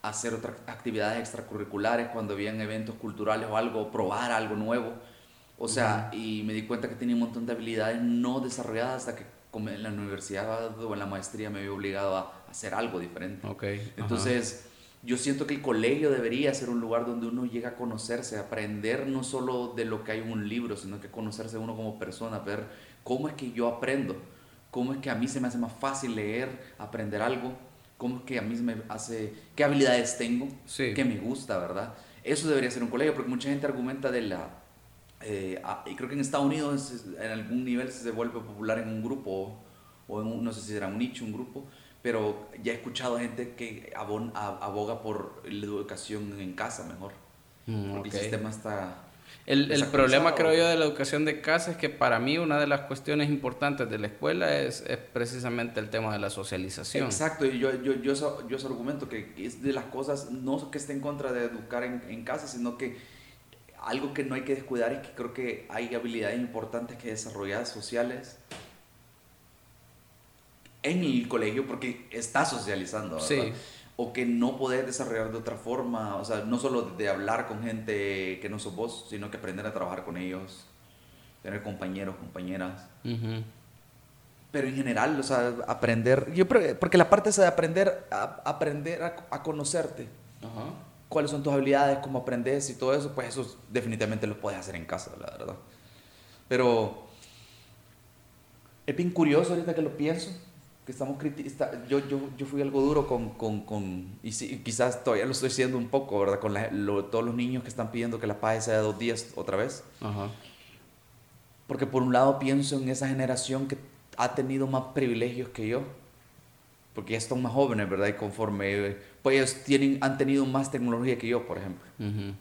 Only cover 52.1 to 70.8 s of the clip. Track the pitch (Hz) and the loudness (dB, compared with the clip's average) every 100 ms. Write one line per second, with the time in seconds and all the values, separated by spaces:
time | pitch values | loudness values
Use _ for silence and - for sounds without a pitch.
52.1 | 113 127 160 165 147 143 143 143 135 - | 6 4 2 4 4 4 2 0 -6 0
53.1 | 147 147 143 131 123 143 135 117 107 104 | 2 4 2 0 0 0 0 -2 0 -4
54.1 | - 151 170 156 73 127 - - 127 - | 0 0 4 4 4 2 -2 -6 -6 -4
55.1 | 123 120 123 123 120 117 113 107 110 110 | -2 -2 -2 -2 -2 -2 -4 -2 -2 0
56.1 | 104 101 98 98 95 95 85 90 139 131 | 0 -2 -4 -4 -4 -4 -6 -4 0 0
57.1 | 98 156 156 135 123 135 131 131 127 127 | 2 0 4 2 4 2 2 2 2 2
58.1 | 139 147 - 120 135 131 117 123 143 127 | 2 0 -2 -6 -6 -4 -4 -4 -4 -6
59.1 | 113 101 - 113 117 135 131 113 127 139 | -6 -8 -8 -8 -2 -2 -2 -4 -6 -2
60.1 | 143 - 131 131 139 - 147 143 139 143 | -4 -4 -4 -2 -2 -2 -8 -6 -4 -4
61.1 | 143 135 123 117 117 110 120 123 123 - | -4 -2 0 -2 -4 -4 -4 -2 -6 -8
62.1 | 113 117 - 147 120 120 120 127 - - | -8 -6 -6 -6 -4 -4 -2 -6 -8 -16
63.1 | - - - - - - - - 131 143 | -20 -20 -20 -20 -20 -20 -12 -4 -2 -2
64.1 | 147 135 131 135 135 - 123 117 135 - | -2 -2 -4 -2 -2 0 0 2 0 -8
65.1 | - 120 - 123 - - 110 117 120 120 | -8 -8 -4 -4 -6 -6 -6 -2 -2 -2
66.1 | 117 104 117 120 110 110 117 120 - 120 | -2 0 0 -2 -4 -4 -4 -6 -8 -6
67.1 | 107 110 104 98 104 120 110 - 117 120 | -6 -6 -6 -2 -2 -4 -8 -2 0 0
68.1 | 123 - - - - - - - - - | -2 -12 -20 -16 -16 -16 -20 -20 -20 -20
69.1 | _ _ - - _ - - - - - | _ _ -20 -20 _ -20 -20 -20 -20 -20
70.1 | - - - _ - - - | -20 -20 -20 _ -20 -20 -4